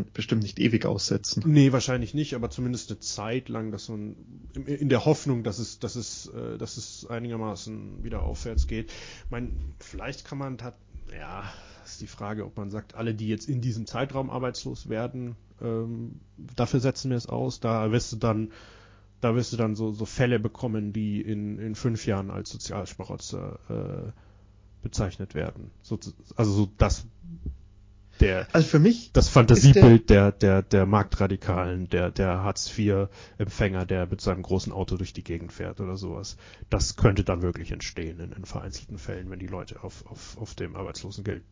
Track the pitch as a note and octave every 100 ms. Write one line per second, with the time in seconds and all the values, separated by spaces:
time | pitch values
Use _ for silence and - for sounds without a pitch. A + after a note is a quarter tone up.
0 | - - - A2+ G2+ - A#2+ A2+ G2 G#2
1 | - G#2+ - - D#3+ D3 C3+ B2 - B2+
2 | A2+ D3 C#3+ B2 A#2 - B2 A#2+ - G2+
3 | - - G#2+ B2+ A#2+ A#2 A2 G2+ - G#2+
4 | G#2+ - - - - C#3 C3+ C#3 C#3+ A#2+
5 | D3+ D3 C#3+ A#2+ G#2+ G2 A2 - A2 B2
6 | G#2 - - A#2 A#2 A2 A2+ B2 - -
7 | - A#2 A#2+ A2+ A2 G2+ A2 G#2+ G2+ F#2+
8 | A2+ - - A2 A#2+ A2 - A2 A2 -
9 | - - - A#2 B2 - - - - F#2
10 | A#2+ C#3 - C#3 C3+ B2 B2 - - -
11 | - - D2 G2 G2+ - - - - -
12 | - - G#2 G#2+ G2 G#2+ G2+ G#2+ - A2
13 | A#2 G#2+ A2 G#2+ - B2+ B2 A2 G#2+ A#2+
14 | C3+ C3+ C3 B2+ B2+ - C3 B2 - A2
15 | B2 B2+ B2 A2+ - - A#2 A2+ A2+ A#2
16 | A#2 - - - C3 - A#2 C3 C3 -
17 | C3 A#2+ - A#2+ B2+ - A2+ A2+ G#2+ A#2
18 | - A2 A#2 G#2+ A2 - - - - -
19 | - _ A#2+ A#2+ A2+ A#2 A2 G#2+ A2 G#2+
20 | A2 - B2 A#2 A2+ - B2 A2 G#2 G#2+
21 | G#2+ G#2 G#2+ G#2 G#2 G#2 A2 G#2+ B2+ A2
22 | A#2 G2 G2 F#2+ - G#2 - G2 F#2 -
23 | F#2 F#2+ - G2 F#2+ - - G#1+ G1+ G1+
24 | G#2+ - - - - - - - - -
25 | F#2+ - F#2+ D#2 D#2 - E2+ - - A2
26 | G2 - - - G#2+ G2+ G2+ - G#2 -
27 | - - - E3 - - - - - -
28 | - - G2+ F#2 - E3 D#3 D3+ G3+ A#3
29 | - C3 - C3+ A2+ A2 C3+ A2+ A#2+ A#2
30 | - G2+ G2+ - G2+ F#2+ - G2+ F#2+ G#2
31 | G2 - G2 F#2+ - F2+ F2 F2+ F2+ F#2
32 | F2 - F#2+ F2+ G2 - - - G#2 G2
33 | G2 - - - G2 - G#2 F#2 F2+ F#2
34 | F2+ F#2 G2+ F2+ F2 F#2+ - F#2+ F#2 F#2
35 | F#2 - F2 E2+ E2+ - F2+ - F#2 G2
36 | F#2 E2+ G2 - - - - - - -
37 | A2 F#2+ F#2+ F2 F2 - E2+ F2+ - -
38 | E2 E2+ F2 G2 - - G2 - - G#2
39 | - F#2 F#2 F#2 F#2 F#2 - - - -
40 | - - - - G#2+ - F2+ F#2 F#2+ -
41 | F#2+ G2+ G2 - -